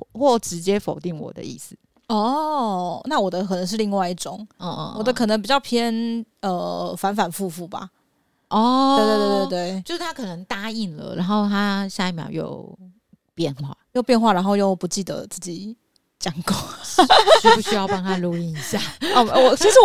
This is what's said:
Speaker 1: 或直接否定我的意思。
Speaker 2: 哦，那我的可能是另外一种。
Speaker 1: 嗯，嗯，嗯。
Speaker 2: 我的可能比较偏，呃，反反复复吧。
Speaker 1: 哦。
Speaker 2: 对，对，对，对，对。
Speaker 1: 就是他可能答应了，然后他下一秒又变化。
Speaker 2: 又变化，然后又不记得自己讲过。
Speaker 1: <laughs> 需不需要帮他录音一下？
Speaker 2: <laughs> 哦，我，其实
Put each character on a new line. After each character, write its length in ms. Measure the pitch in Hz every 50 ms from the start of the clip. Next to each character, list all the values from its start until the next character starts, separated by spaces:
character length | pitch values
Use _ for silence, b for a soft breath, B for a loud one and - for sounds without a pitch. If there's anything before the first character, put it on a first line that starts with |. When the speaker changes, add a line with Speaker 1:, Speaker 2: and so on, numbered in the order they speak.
| - _
Speaker 1:
或 260 | - 220 285 277 240 226
直 220 | - - 175 170
接 180 | 170 190 202 208
否 220 | - 165 151 151
定 180 | 175 180 165 151
我 140 | - -
的 100 | - -
意 140 | - - -
思。 180 | - - - - - _ _ _ _ _ -
Speaker 2:
哦， 920 | 226 208 208 247 277 302 311 311 302 285 240 214 190 180 180 175 170 - -
那 120 | 254 311 262
我 120 | 196 185
的 120 | 185 185 202
可 100 | 185 190
能 100 | 180 185
是 120 | 175 214 220
另 120 | 214 202
外 200 | 196 196 185 175
一 40 | 180
种。 320 | 170 - 151 180 208 214 - _ -
Speaker 1:
嗯， 100 | 185 175
嗯， 240 | - - 156 -
嗯。 20 | - -
Speaker 2:
我 40 |
的 80 | 220 254
可 140 | 240 - 240
能 160 | 208 220 220
比 80 | 190 214
较 100 | 277 277
偏， 640 | - - 240 233 233 233 226 226 233 233 233 233 220 _ _ _
呃， 520 | - 196 180 175 175 175 175 175 175 175 175
反 220 | 175 - 196 208
反 160 | 220 190 170
复 160 | 160 - 196 180
复 180 | 160 175 175
吧。 220 | 165 - - - 190 _ _ _ _ _ _ _ _ _ _ _ -
Speaker 1:
哦。 460 | - 214 220 247 254 262 269 269 277 226
Speaker 2:
对， 80 | 214
对， 100 | 214 214
对， 300 | 208 208 202 202 196 190
对， 260 | 180 180 180 175 180
对。 100 | 190 190
Speaker 1:
就 120 | 175 - 339
是 40 | 339
他 140 | 349 330
可 140 | 320 - 240
能 180 | 185 170 170 185
答 260 | - 214 196 202 226
应 240 | 220 226 214 170 151
了， 220 | 151 143 - -
然 80 | 165 180
后 240 | 185 208 214 208 202
他 400 | 202 196 208 202 196 196 202 190
下 180 | - - 185 185
一 20 |
秒 180 | 175 160 139 -
又 480 | - 160 156 - - - - - - - 185 185 180 220 _ _ _ _ _ _ _
变 200 | - 165 143 139
化。 200 | 127 143 139 - _ _ _
Speaker 2:
又 100 | - 254
变 180 | 226 - 247 226
化， 140 | 226 226 190
然 100 | 180 190
后 140 | 196 202 202
又 180 | 202 196 185
不 100 | 180 -
记 160 | 175 - 202
得 240 | 185 170 - - -
自 120 | - - 185
己 360 | - 180 165 180 196 214 233 _ _ _ _ _ _ _ _ -
讲 160 | - 190 143 165
过。 120 | - - 190 - - - - - - - - -
Speaker 1:
<laughs> 420 | 269 254 - - 427 403 - 440
需 80 | - 453 466
不 60 | 453
需 160 | - - 415
要 100 | 285 190
帮 160 | 392 403 185
他 140 | 180 190 190
录 200 | 180 175 175 170
音 140 | 170 170 165
一 60 | 160
下？ 240 | 151 135 - - 202 - 147 -
Speaker 2:
<laughs> 200 | - 277 339 311
哦， 80 | 254
我， 340 | 233 220 - - 254 254 -
其 60 | - 339
实 100 | 427 427 523